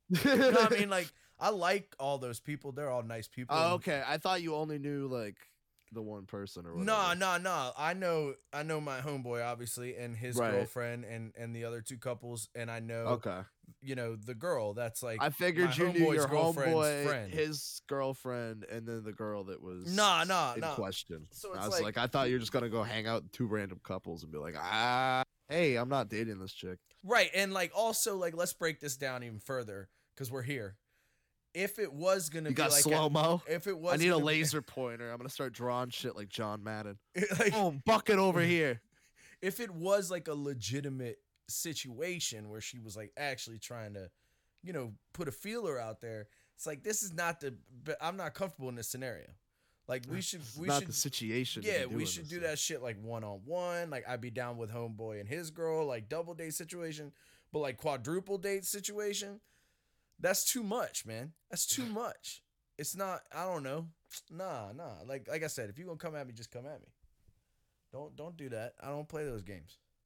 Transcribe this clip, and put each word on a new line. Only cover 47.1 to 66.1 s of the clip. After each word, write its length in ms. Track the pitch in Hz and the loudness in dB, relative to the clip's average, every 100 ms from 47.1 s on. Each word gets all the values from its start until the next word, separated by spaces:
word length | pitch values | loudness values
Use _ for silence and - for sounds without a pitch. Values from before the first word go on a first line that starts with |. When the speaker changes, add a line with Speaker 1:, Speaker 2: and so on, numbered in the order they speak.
Speaker 2:
not 260 | 165 170 165 | 0 0 0
the, 160 | 139 117 - 127 | -6 -8 -14 -12
but 140 | 160 143 | -6 -4
I'm 160 | 160 190 | -4 -4
not 160 | 160 - | -6 -4
comfortable 340 | 196 - 131 | -6 -4 -8
in 60 | 120 | -6
this 140 | 110 | -6
scenario. 400 | 127 131 87 - - _ _ _ _ - | -6 -6 -8 -14 -20 _ _ _ _ -4
Like, 160 | 127 120 | -4 -2
we 120 | 180 | -4
should, 200 | 175 175 | -4 -6
Speaker 1:
This 120 | 117 143 | -10 -4
is 40 | |
Speaker 2:
we 80 | 160 | 2
Speaker 1:
not 120 | 143 | 2
Speaker 2:
should 100 | 185 | 2
Speaker 1:
the 40 | |
situation 720 | - 143 - 113 120 127 113 | -2 -2 -2 0 0 0 -2
to 40 | 107 | 0
Speaker 2:
Yeah, 120 | 170 | 0
Speaker 1:
be 60 | 127 | 0
Speaker 2:
we 40 | |
Speaker 1:
doing 120 | 143 160 | -2 -2
Speaker 2:
should 160 | 170 | -4
Speaker 1:
this 60 | 151 | -6
Speaker 2:
do 60 | 175 | -4
Speaker 1:
in. 60 | |
Speaker 2:
that 160 | 165 151 | -4 -2
shit, 240 | - 147 | -2 -2
like, 180 | 120 101 | -6 -6
one-on-one. 880 | 110 113 107 98 117 175 180 175 170 | -6 -6 -6 -8 -6 -4 -2 -4 -4
Like, 180 | 131 117 | -6 -6
I'd 140 | 123 | -6
be 80 | 120 | -6
down 260 | 113 123 117 | -4 -4 -4
with 120 | 110 | -6
homeboy 480 | 117 117 107 113 107 | -6 -6 -6 -8 -6
and 80 | 101 | -6
his 200 | 160 165 | -8 -8
girl, 360 | 165 165 160 147 | -4 0 0 0
like, 220 | 120 107 | -2 -4
double 240 | 156 170 165 | -6 -6 -6
date 180 | 160 | -6
situation. 600 | 156 160 175 165 151 147 - _ _ _ | -6 -8 -6 -6 -6 -12 -16 _ _ _
But, 80 | 151 | -2
like, 180 | 139 113 | -2 0
quadruple 600 | 156 135 117 180 190 196 | -2 -2 -2 -4 -2 -2
date 280 | 196 196 180 | 0 -2 -2
situation, 760 | 202 202 208 208 202 202 202 _ _ _ _ _ _ _ _ | -4 -4 -2 -2 -2 -6 -12 _ _ _ _ _ _ _ _
that's 240 | 175 196 | 2 4
too 200 | - 254 | 2 0
much, 420 | 202 233 180 - 113 | 0 0 -2 -4 -6
man. 260 | 113 147 - _ | -8 -8 -14 _
That's 160 | 190 - | -2 0
too 180 | - 233 | 0 -2
much. 580 | 214 233 - - - _ _ _ - | -4 -4 -8 -12 -14 _ _ _ -8
It's 180 | 147 180 | -6 -4
not, 260 | 190 175 - | -4 -4 -6
I 120 | 147 185 | -6 -2
don't 180 | 165 | -2
know. 240 | 135 151 165 - _ - - | -2 -4 -6 -14 _ -16 -12
Nah, 420 | 165 185 131 101 | -8 -6 -6 -8
nah. 300 | 131 156 87 110 | -10 -12 -12 -8
Like, 220 | 135 104 | -8 -6
like 140 | 156 | -4
I 40 | 156 | -4
said, 220 | - 104 | -4 -8
if 80 | 117 | -8
you 60 | 180 | -12
gonna 120 | 160 | -8
come 180 | 170 | -8